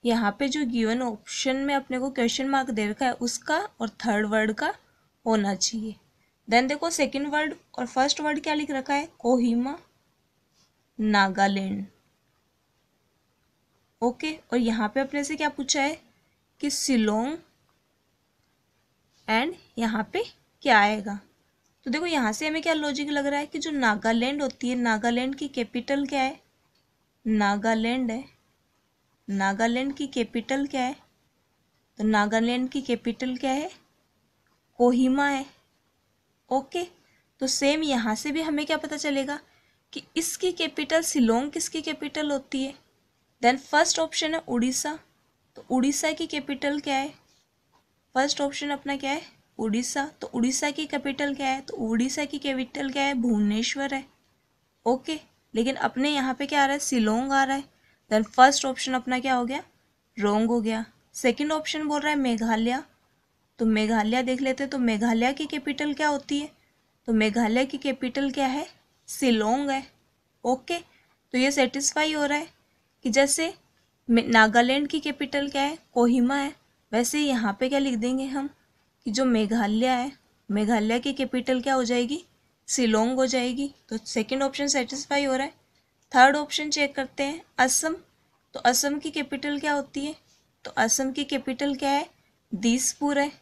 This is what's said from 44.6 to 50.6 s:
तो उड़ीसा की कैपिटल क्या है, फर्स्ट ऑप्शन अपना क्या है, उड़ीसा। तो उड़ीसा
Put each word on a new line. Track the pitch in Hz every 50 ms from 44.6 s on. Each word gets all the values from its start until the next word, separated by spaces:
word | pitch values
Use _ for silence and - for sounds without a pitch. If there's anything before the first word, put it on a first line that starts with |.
| 233 254 254 - - 294 311 320 - _ _ _ _ _ _ _ _ _ _
तो | - - _
उड़ीसा | 233 254 247 277 285 - - 311
की | 311 311 330 320
कैपिटल | - 294 285 - 285 269 - 285 285 294
क्या | 285 294 277
है, | 269 269 294 285 - _ _ _ _ _ _ _ _ _ _ _ _ _ _ _ _ _ _ _
फर्स्ट | 254 269 285 277 -
ऑप्शन | 285 277 277 - 294 285
अपना | 285 277 - 285 277 277
क्या | 277 269
है, | 277 311 - - _ _ _ _ _ -
उड़ीसा। | 220 226 208 233 247 - - 294 277 302 - _
तो | - -
उड़ीसा | - 254 226 254 262 -